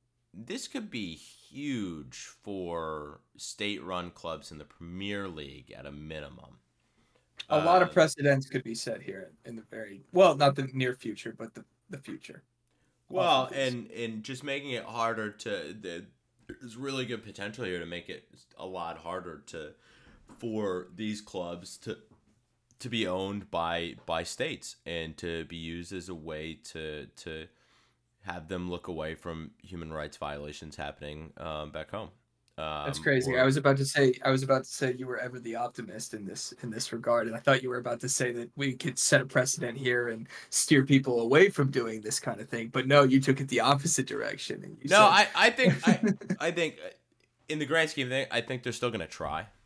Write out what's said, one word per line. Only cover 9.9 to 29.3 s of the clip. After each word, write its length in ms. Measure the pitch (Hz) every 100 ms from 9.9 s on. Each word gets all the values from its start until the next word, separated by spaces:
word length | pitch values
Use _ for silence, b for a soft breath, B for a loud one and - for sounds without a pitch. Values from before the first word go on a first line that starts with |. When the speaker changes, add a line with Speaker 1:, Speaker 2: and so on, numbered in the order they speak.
| 101 -
Speaker 2:
well, 240 | 180 185 139
not 200 | 143 139
the 80 | 131
near 200 | 131 127
future, 400 | 127 113 104 117 113
but 200 | 113 113
the, 100 | - _ -
the 80 | 151
future. 460 | - 113 - - _ _ _ _ _ _ -
Speaker 1:
Well, 360 | 185 175 135 127
Speaker 2:
Of 40 |
these. 240 | 131 131
Speaker 1:
and, 180 | 120 -
and 320 | 113 113 110
just 200 | 107 127
making 280 | 143 143 139
it 120 | 120
harder 480 | - 117 113 110 107
to, 440 | - 113 95 76 107
the, 260 | 92 85 - _ _ _ -
there's 300 | - 123 113
really 280 | 139 135 120
good 180 | 113
potential 420 | 104 92 101 113 98
here 140 | 87
to 60 | 85
make 240 | 87 -
it 180 | - _ - _ -
a 80 | 92
lot 340 | 90 85 80
harder 440 | 82 92 87 76 -
to, 240 | 82 76 - b b b b - -
for 520 | 117 110 101 90 90 90
these 260 | 107 104
clubs 560 | - 95 87 87 87 -
to, 200 | - - _ _ _ _ _ _ _ -
to 100 | 120
be 180 | 113 95
owned 420 | 92 98 101 90
by, 460 | 85 82 85 85 - -
by 180 | 82
states 520 | 85 - 151 123 - - -
and 320 | 85 80 78
to 280 | 87 82 80
be 100 | 85
used 380 | 82 85 85
as 160 | 95 87
a 60 | 85
way 440 | 80 78 80 78 -
to, 420 | 82 78 76 65 -
to 320 | 85 80 82 _ _ _ _ _ _ _
have 260 | 98 87 78
them 200 | 90 90
look 200 | 87 -
away 260 | 80 78 80
from 360 | 87